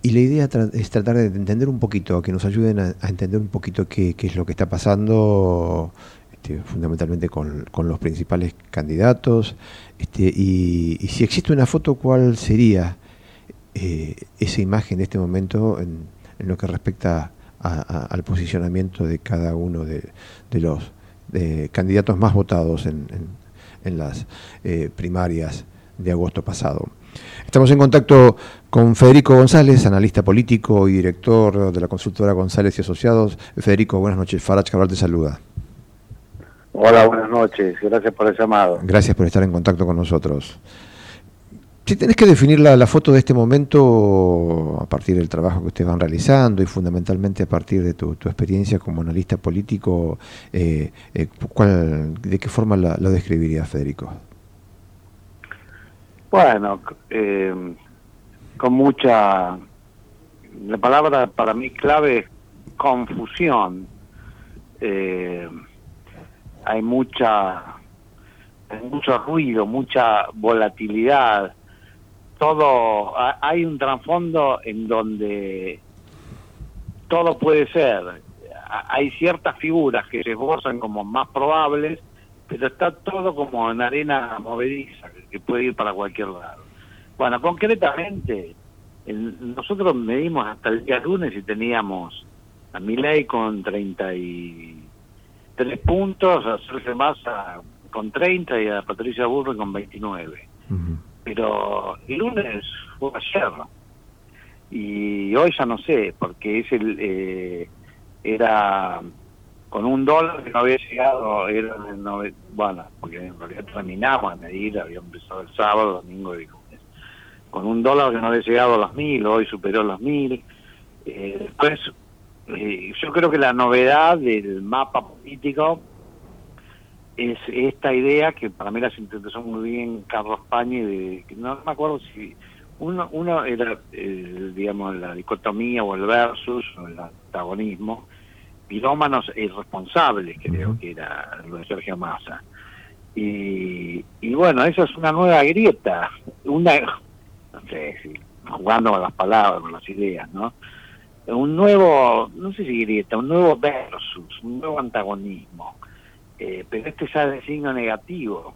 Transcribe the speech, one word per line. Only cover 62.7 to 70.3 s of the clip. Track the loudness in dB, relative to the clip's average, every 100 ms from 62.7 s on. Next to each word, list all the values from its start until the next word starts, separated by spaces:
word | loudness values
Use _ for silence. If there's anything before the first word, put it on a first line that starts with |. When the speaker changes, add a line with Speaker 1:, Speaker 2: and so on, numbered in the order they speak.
| -4
Speaker 2:
confusión. | -2 0 -4 -8 -10 -4 0 0 -2 -6 -16 -20 -20 -20 -20 -20 -20 -20 -20 -10
Eh, | -6 -4 -4 -6 -8 -10 -12 -18 -20 -20 -20 -20 -20 -20 -20 -20 -20 -10 -4
hay | -2
mucha, | 0 0 -2 0 2 2 0 -6 -14 -20 -20 -20 -20 -20 -20 -20 -20 _ -18
hay | -14 -10
mucho | -6 -2 -2
ruido, | 0 -2 0 -2 -2
mucha | -4 -2 2 4 2 0